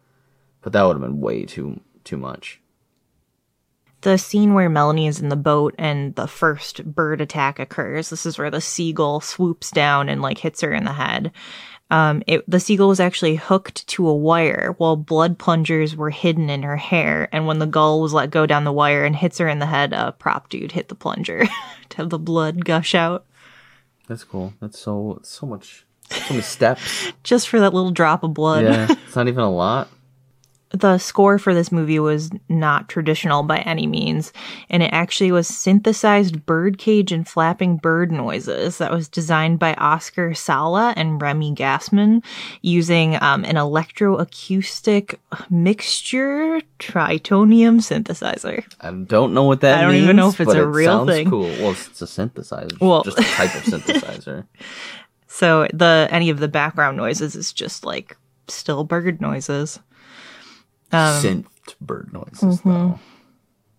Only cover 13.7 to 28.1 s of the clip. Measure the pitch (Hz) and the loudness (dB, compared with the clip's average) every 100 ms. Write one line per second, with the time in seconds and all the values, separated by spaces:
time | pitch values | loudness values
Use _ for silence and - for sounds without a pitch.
13.7 | - - - 170 147 156 170 156 - - | -14 -8 -2 0 2 2 2 2 0 -4
14.7 | 185 165 156 151 160 170 170 - 165 156 | 0 0 0 0 0 0 0 0 2 2
15.7 | 160 156 156 151 - 175 160 147 143 143 | 0 -2 -4 -8 -2 0 0 -2 -4 -4
16.7 | 147 - 170 151 156 - 160 156 156 156 | -6 -2 0 0 -2 -2 -2 -2 -2 -2
17.7 | 156 156 156 156 151 139 156 151 147 147 | 2 2 2 0 0 0 0 2 2 0
18.7 | 143 147 143 147 147 175 - 160 147 147 | 2 2 2 0 0 -2 -2 -2 -2 -2
19.7 | 143 143 - 120 - 147 - - 123 143 | -2 -2 -2 -6 -4 -4 -4 -6 -12 -8
20.7 | 180 - - - - - 82 226 - - | -8 -8 -10 -8 -8 -6 -2 -2 -4 -16
21.7 | - - - 165 165 160 165 156 175 170 | -20 -16 -10 -8 -6 -2 -2 -2 -2 -2
22.7 | 165 - 180 165 180 _ _ - - _ | -2 0 0 0 -4 _ _ -20 -20 _
23.7 | _ _ _ - 113 - 95 92 107 107 | _ _ _ -16 -16 -12 -10 -10 -10 -16
24.7 | - 107 104 107 - - - 147 127 - | -12 -8 -6 -6 -10 -16 -14 -12 -14 -16
25.7 | - _ _ - - - 127 - - 120 | -20 _ _ -14 -10 -6 -6 -6 0 2
26.7 | 131 - - 359 - - 247 - 233 196 | 2 -6 -8 -10 -8 0 0 2 4 4
27.7 | 180 185 175 160 | 2 0 2 2